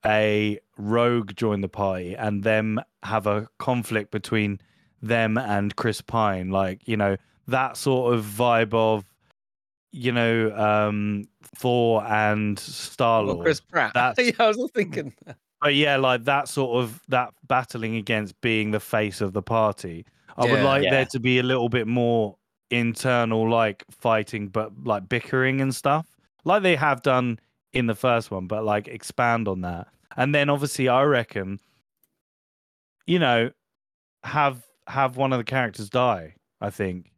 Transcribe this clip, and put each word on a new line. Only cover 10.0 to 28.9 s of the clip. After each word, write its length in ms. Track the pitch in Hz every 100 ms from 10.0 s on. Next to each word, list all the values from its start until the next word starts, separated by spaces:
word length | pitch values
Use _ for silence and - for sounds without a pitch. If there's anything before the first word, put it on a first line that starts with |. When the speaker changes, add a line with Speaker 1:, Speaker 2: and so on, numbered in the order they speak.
| 123
Speaker 1:
know, 440 | 120 117 113 113 104
um, 680 | 107 107 107 104 104 104 101 _ - -
Thor 500 | 127 123 117 110 110
and 540 | 107 107 107 107 104
Star-Lord. 800 | - - - - 120 113 104 87
Speaker 2:
Well, 60 |
Chris 160 | 165 147
Pratt. 300 | _ 170 127
<laughs> 40 | -
Speaker 1:
That's 240 | - -
Speaker 2:
Yeah, 120 | 247 240
I 80 | 226
was 240 | 214 247 -
thinking 380 | 196 160 143 - -
that. 120 | 139 _ _
Speaker 1:
But 140 | 147 143
yeah, 220 | 147 139
like, 260 | 131 123 117
that 220 | 139 139
sort 340 | - 131 120
of, 180 | 120 123 -
that 240 | 127 123 - -
battling 480 | 127 127 123 110 113
against 440 | 101 110 104 87
being 300 | 120 110 107
the 80 | 104
face 420 | - 110 107 95
of 120 | 101
the 80 | 98
party. 640 | 90 113 110 98 95 82 - _ - -
I 80 | 120
would 140 | 135
Speaker 2:
Yeah. 40 |
Speaker 1:
like 200 | 139 139
Speaker 3:
Yeah. 80 | 92
Speaker 1:
there 140 | 135 131
to 120 | 131
be 200 | 123 127
a 40 |
little 240 | 123 131 120
bit 200 | 123 110
more 500 | 123 120 117 107 95 _ _ _
internal, 800 | 120 117 113 131 123 113 113 110
like, 340 | 117 110 98 -
fighting, 580 | - 120 110 107 110 101
but, 220 | 104 107 98 127
like, 240 | 104 92
bickering 500 | 123 - 135 131 135
and 140 | 135 127
stuff, 300 | 139 147 160 _ _ _ 165
like 180 | 202
they 120 | 190 151
have 260 | 147 131
done 380 | 143 127 123 110 _ _ _
in 120 | 127 120
the 80 | 104
first 360 | 127 117 110
one, 160 | 98 90
but, 160 | 107
like, 240 | 110 104
expand 600 | 104